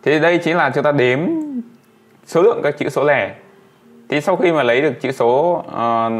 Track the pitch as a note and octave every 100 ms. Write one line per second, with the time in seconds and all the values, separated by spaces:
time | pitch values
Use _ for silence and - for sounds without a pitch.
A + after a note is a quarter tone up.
0 | - D#3 D#3+ F3 E3 F3 D3 C3 C#3 C#3+
1 | B2 B2+ F3 E4 D4+ C4 A3+ - _ _
2 | _ _ _ D#3+ G3 - D3 D3 - C#3
3 | C#3+ C#3 G2 - - - _ _ _ -
4 | - C#3+ D3 F3+ F#3 D#3+ B2 A#2+ D3+ B2
5 | B2 C3+ A#2 B2+ E3 E3+ - - A#2 A#2
6 | A2+